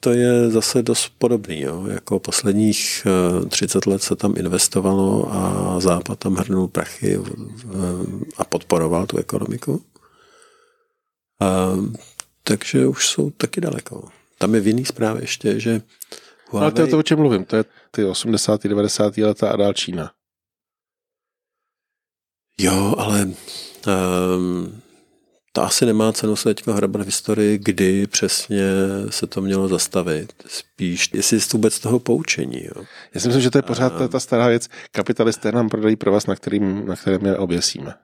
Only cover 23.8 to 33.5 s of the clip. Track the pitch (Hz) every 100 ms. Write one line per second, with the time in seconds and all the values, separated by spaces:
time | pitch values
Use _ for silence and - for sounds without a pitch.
23.8 | - 95 92 90 92 92 90 90 90 107
24.8 | _ _ _ _ _ _ _ - - -
25.8 | 123 107 110 107 110 107 - 104 - 104
26.8 | 101 104 98 - - 107 104 104 101 92
27.8 | 95 98 101 - 98 - - 101 98 98
28.8 | 98 98 101 - 87 - 95 98 95 90
29.8 | - 98 85 78 85 - - - - _
30.8 | 92 87 - - - 113 - 113 107 -
31.8 | 110 120 - 120 160 - 65 62 - -
32.8 | 98 - - - 123 127 127